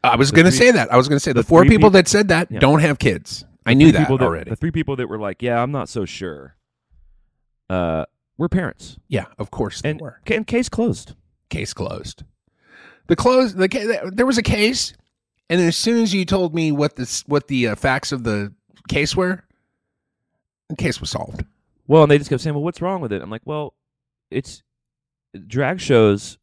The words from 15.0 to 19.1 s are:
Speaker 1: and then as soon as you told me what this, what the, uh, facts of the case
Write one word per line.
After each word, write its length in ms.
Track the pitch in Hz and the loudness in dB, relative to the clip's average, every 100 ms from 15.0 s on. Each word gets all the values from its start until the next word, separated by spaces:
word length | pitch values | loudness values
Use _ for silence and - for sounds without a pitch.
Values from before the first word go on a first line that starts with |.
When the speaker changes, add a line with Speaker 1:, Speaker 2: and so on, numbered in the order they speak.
| _ _ _ _ _ | _ _ _ _ _
Speaker 1:
and 100 | 170 | 0
then 80 | 170 | 2
as 80 | 165 | 0
soon 260 | 226 233 | 0 0
as 100 | 226 | 0
you 100 | 190 175 | -2 0
told 280 | 196 175 | 0 0
me 160 | 160 160 | -2 -2
what 260 | 147 147 - | 0 -2 -4
this, 260 | 123 - - | -8 -10 -4
what 220 | 143 - | -4 -2
the, 200 | 135 117 | -2 -2
uh, 60 | |
facts 380 | 104 139 131 - | -2 -2 -2 -4
of 100 | 139 | -6
the 300 | 117 104 101 - _ _ - | -4 -4 -6 -12 _ _ -6
case 300 | 131 151 | -4 -2